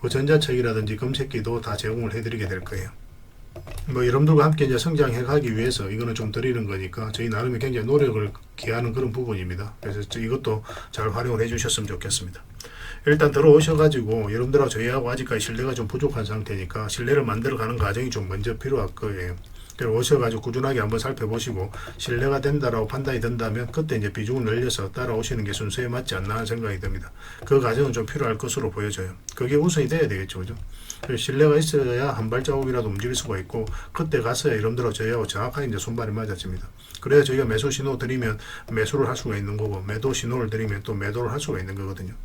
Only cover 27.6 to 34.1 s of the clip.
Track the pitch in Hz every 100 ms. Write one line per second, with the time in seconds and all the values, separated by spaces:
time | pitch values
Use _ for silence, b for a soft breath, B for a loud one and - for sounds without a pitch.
27.6 | 120 113 139 117 110 151 123 107 123 -
28.6 | 104 104 104 98 92 90 - - 127 147
29.6 | 175 165 131 165 135 95 95 92 92 113
30.6 | - B B B - 123 - 135 151 147
31.6 | 160 151 127 120 139 110 110 123 131 135
32.6 | 131 123 107 98 120 123 - 98 92 113
33.6 | 110 B B - 160